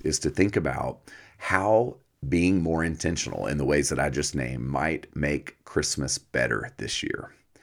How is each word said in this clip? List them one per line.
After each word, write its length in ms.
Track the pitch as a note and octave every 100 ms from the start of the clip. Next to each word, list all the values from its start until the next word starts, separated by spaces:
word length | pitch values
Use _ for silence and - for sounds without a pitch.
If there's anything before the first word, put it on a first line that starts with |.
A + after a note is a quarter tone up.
is 160 | D2+ D2+
to 120 | D2+
think 260 | - G2+ G2+
about 440 | D2+ C2 C2 - - - - -
how 600 | - F#2+ G2+ A2 B2 - _ _ C#2
being 320 | E2+ F2+ F#2+
more 220 | E2 E2
intentional 640 | E2 D#2 D#2+ - - G1+ G1+
in 120 | D2
the 60 |
ways 240 | C#2 D2 C#2+
that 120 | C#2
I 100 | C#2+
just 240 | C#2 D2
named 300 | C#2+ B1 B1+
might 500 | B1+ C2+ D#2 D#2+ -
make 500 | - D2 D2 - -
Christmas 540 | - - D2 - C2+ -
better 520 | - - A#1+ A1+ - -
this 280 | - -
year. 300 | - - - - _ _